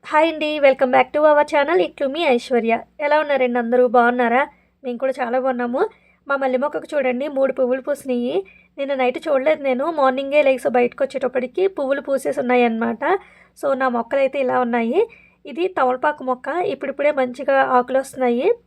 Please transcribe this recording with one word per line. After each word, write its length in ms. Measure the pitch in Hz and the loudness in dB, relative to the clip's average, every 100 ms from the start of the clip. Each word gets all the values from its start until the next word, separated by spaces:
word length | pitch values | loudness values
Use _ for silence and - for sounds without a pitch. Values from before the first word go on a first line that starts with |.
| - | 0
హాయ్ 260 | 302 330 | 2 2
అండి, 280 | 311 302 302 | 0 -4 2
welcome 320 | 277 262 262 | 2 4 2
back 160 | 262 254 | 2 2
to 60 | 294 | 2
our 240 | 302 294 | 4 4
channel, 360 | 294 302 285 359 | 4 0 2 2
ఇట్లు 260 | 339 - 277 | 0 -2 -4
మీ 160 | 294 | -2
ఐశ్వర్య. 580 | 330 240 - 240 226 226 - _ | 0 0 0 -2 0 -2 -4 _
ఎలా 200 | 294 302 | 0 0
ఉన్నారండి 380 | 302 277 254 247 | 2 0 2 0
అందరూ? 280 | 233 247 247 | 0 2 4
బాగున్నారా? 600 | 240 233 247 233 240 285 _ _ _ | 4 4 2 0 0 -2 _ _ _
మేము 140 | 262 240 | -10 -4
కూడా 140 | 269 262 | -4 -4
చాలా 180 | 247 254 | -2 -2
బాగున్నాము. 500 | 262 247 247 254 415 - _ _ - | -2 -2 -4 -2 -4 -6 _ _ -4
మా 80 | 277 | -2
మల్లె 220 | 269 254 | 0 0
మొక్కకు 280 | 294 - - | -2 -4 -6
చూడండి, 340 | 294 262 247 294 | -2 -2 -2 -4
మూడు 240 | 269 269 | 0 0
పువ్వులు 280 | 262 247 262 | 0 0 -2
పూసినాయి. 640 | 262 285 277 247 240 339 381 - _ - | -2 -6 -4 -4 -2 -4 -6 -18 _ -10
నిన్న 160 | 277 | -6
నైట్ 340 | 277 247 254 320 | 0 0 -2 -2
చూడలేదు 340 | 277 269 311 | 0 2 0
నేను, 280 | 277 247 294 | 0 -2 -2
మార్నింగే 520 | 320 269 254 277 294 | 0 0 0 0 2
లేసి 260 | 277 262 277 | 2 2 0
బయటకు 360 | 247 240 - | 0 0 -2
వచ్చేటప్పటికి 640 | 269 269 254 254 247 - 381 | -6 -4 -4 -4 -4 -2 -2
పువ్వులు 340 | 381 269 277 | -2 -2 -2
పూసేసి 400 | 285 269 285 277 | -2 -4 -2 -4
ఉన్నాయన్నమాట. 640 | 254 247 240 226 233 226 277 381 - _ _ _ | 0 2 2 0 -4 -2 -2 -2 -4 _ _ _
So, 80 | 294 | -4
నా 160 | 262 262 | 0 0
మొక్కలు 320 | 240 233 277 | -2 -2 0
అయితే 200 | 269 277 | 0 0
ఇలా 200 | 254 254 | -2 0
ఉన్నాయి. 480 | 247 240 226 311 453 - _ _ - | 0 0 0 0 -2 -4 _ _ -14
ఇది 220 | 262 370 | -4 -4
తమలపాకు 560 | 370 262 254 302 302 | 0 0 0 -2 -2
మొక్క, 240 | 254 254 262 | -6 -6 -4
ఇప్పుడిప్పుడే 640 | 320 349 269 277 269 285 | -4 -4 -4 -6 -2 0
మంచిగా 480 | 294 254 247 285 269 | 0 -2 -4 0 2
ఆకులు 380 | 262 254 247 262 | 4 2 2 -2
వస్తున్నాయి. 560 | 269 - 254 240 330 480 | -4 -2 0 2 0 -2